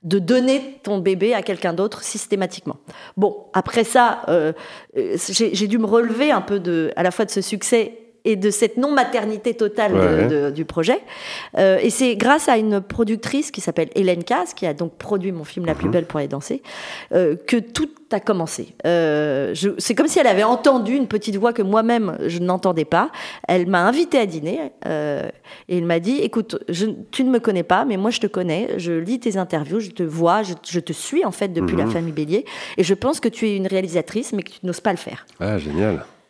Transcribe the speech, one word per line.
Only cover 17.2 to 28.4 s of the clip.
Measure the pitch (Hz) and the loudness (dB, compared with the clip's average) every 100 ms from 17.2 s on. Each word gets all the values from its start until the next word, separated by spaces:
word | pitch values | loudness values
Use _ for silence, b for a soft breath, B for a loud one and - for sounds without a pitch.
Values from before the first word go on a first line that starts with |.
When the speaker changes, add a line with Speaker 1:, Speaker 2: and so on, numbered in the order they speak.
| 175 170 | 2 0
Speaker 1:
que | - 240 | 0 -2
tout | 233 - 311 - _ | 0 -4 -4 -6 _
a | 202 | -4
commencé. | - 196 160 - - - 156 | 0 -2 -2 -6 -12 -2 2
Euh, | 175 160 151 151 135 131 143 | 4 4 2 2 0 -2 0
je, | 190 - | -2 -2
c'est | - 226 | -2 2
comme | 330 | 2
si | 370 | 4
elle | 254 | 4
avait | 190 | 6
entendu | 220 247 294 262 208 269 | 4 4 4 4 2 0
une | 254 | 0
petite | 214 208 196 | -2 -2 0
voix | 233 | 0
que | 233 | 2
moi-même, | 196 214 226 240 202 160 135 | 2 2 4 2 0 -2 -4
je | 170 | -2
n'entendais | 180 180 190 165 151 | 0 0 0 0 2
pas. | 165 262 B B B - | 2 2 B B B 0
Elle | 180 175 | 2 4
m'a | 185 180 | 4 4
invitée | 269 339 277 | 2 2 2
à | 208 | 2
dîner, | 160 151 254 302 - - | -2 -4 -4 -6 -10 -6
euh, | 156 151 143 - - B B B | -4 -2 -4 -6 -10 B B B
et | 180 | -2
elle | 170 | 2
m'a | 170 | 0
dit, « | 175 277 | 2 0
Écoute, | - 233 - - - | 0 -2 -4 -6 -6
je, | 175 214 190 - | -2 -2 -4 -10
tu | - | -2
ne | 262 | 2
me | 247 | 2
connais | 226 190 | 2 0
pas, | 170 180 269 | 2 2 2
mais | 196 | 0
moi, | 208 | 0
je | 240 | 0
te | 208 | -2
connais, | - | -2